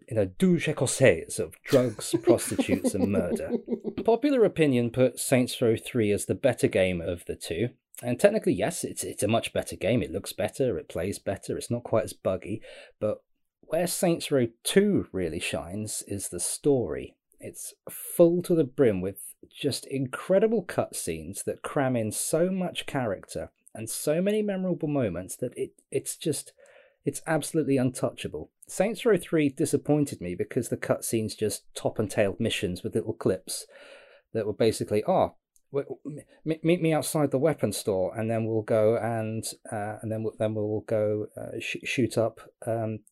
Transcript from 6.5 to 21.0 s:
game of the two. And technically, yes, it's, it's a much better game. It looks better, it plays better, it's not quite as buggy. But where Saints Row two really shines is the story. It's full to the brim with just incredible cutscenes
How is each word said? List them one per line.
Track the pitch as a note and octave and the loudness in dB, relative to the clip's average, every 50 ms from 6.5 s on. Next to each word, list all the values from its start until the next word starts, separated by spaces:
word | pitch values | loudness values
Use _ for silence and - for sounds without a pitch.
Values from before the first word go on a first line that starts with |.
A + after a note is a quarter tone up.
| A#2 - - - | 2 4 2 2
game | - G2+ F#2 F#2 F2+ E2+ | 4 4 4 4 2 -2
of | D#2+ - F2 F2 - | -2 -4 -6 -6 -6
the | - D#2+ | -8 -10
two. | - - - E2+ F2 A2+ A#2+ - _ _ _ - - | -8 -6 -6 -2 -2 -2 -2 -4 _ _ _ -14 -8
And | A#2+ B2 B2 - | -4 -4 0 4
technically, | - G3+ A3 G#3+ - F#3+ B2 | 4 4 4 4 0 0 0
yes, | F2 G2+ - - - - | 0 -2 -4 -4 -4 -6
it's, | - - - - | -8 -8 -8 -8
it's | - - - | -8 -6 -2
a | - G2+ | 0 0
much | A2+ A2 - - | 0 0 0 -2
better | - F#2+ - - E2+ | -4 -4 -4 -6 -6
game. | E2 F2 F#2+ B2 A#2 | -4 -2 0 0 0
It | D#2+ - | 0 -2
looks | - G2+ - - | -6 -8 -8 -8
better, | - - G2 - - - C3+ B2 F#2+ D#2 | -6 -4 -4 -4 -2 -2 -2 0 -2 -4
it | - - | -6 -8
plays | - E2+ F2+ G2+ F#2+ - | -6 -4 -4 -4 -6 -6
better, | - G2+ F#2+ - - - A2 | -6 -6 -6 -6 -6 -8 -8
it's | - - - | -6 -4 -6
not | A#2+ A#2+ - | -6 -6 -4
quite | - B2 G#2+ F#2 | 0 0 0 0
as | F#2 - | -2 -6
buggy. | _ - G#2 F#2 F2+ - F2 A2 - - - - - - - _ - | _ -2 -2 -2 -2 -4 -6 -8 -8 -10 -12 -20 -20 -20 -18 _ -4
But | G#2+ G#2+ - - _ _ _ _ _ _ _ _ | -4 -4 -4 -4 _ _ _ _ _ _ _ _
where | _ - D#3 D#3+ D3 | _ -4 -2 0 0
Saints | - - - G3+ F3 E3 - - - | 0 -2 0 2 2 2 2 0 2
Row | D3 C3 A#2+ A#2 - _ - | 2 4 4 2 -2 _ -2
two | - - G3 G#3 G#3 F#3 A#2 F2+ - | 2 4 4 6 6 4 2 0 0
really | - F#2+ F2+ D#2+ D#2 F2 | -2 -2 -2 -2 -2 -4
shines | - - - D#2+ D2+ E2+ F#2 G#2+ G#2+ G#2 - - - - | -4 -4 -4 -6 -6 -6 -8 -6 -6 -6 -6 -8 -8 -8
is | G2+ G2 - - | -8 -8 -8 -8
the | F2+ F2 | -6 -6
story. | - - - - - D3 C#3 B2+ G#2+ D#2 C#2 B1+ B1+ - _ _ _ _ _ - | -6 -6 -4 0 2 2 4 4 2 -2 -4 -6 -8 -12 _ _ _ _ _ -16
It's | - G#2+ - - - - - _ - - | -16 -14 -14 -14 -16 -16 -16 _ -18 -16
full | - - - - - - E3+ E3+ F3 F3+ | -14 -14 -12 -2 4 6 6 6 6 2
to | F3 - F3 | 0 2 2
the | D#3+ D3 | 2 2
brim | C3 - - C#3 A2 G2 F#2 | 0 2 2 4 4 4 2
with | F2+ G2 G2 - - - - _ - - | -2 -4 -6 -8 -14 -18 -20 _ -20 -20
just | - - - C#3 - - - | -10 -4 -4 -4 -4 -4 -8
incredible | - C#3 C3+ C#3 C3 - - - - F#3 G3 A3 A3 A#3 G#3 - | -6 -6 -4 -4 -4 -6 -6 0 4 4 4 4 4 2 0 -2
cutscenes | - - - A2 - - - | -2 -2 -2 -2 -2 -4 -8